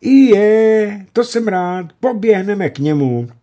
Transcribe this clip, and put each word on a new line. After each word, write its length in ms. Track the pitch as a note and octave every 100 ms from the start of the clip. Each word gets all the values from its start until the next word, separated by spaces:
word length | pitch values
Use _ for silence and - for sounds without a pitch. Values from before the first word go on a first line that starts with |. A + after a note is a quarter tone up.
I 80 | -
je, 920 | C4+ C4 G#3 G#3 A3 A3 A3 G#3 G3+ F#3+
to 100 | -
jsem 240 | A#3 A3+ A3+
rád, 380 | F#3 F3+ F3+ F3 _
poběhneme 680 | C4 A#3 A3 G#3 F#3+ G3+ F3
k 100 | -
němu 480 | C#3+ D3+ C#3 A#2+ A#2+ -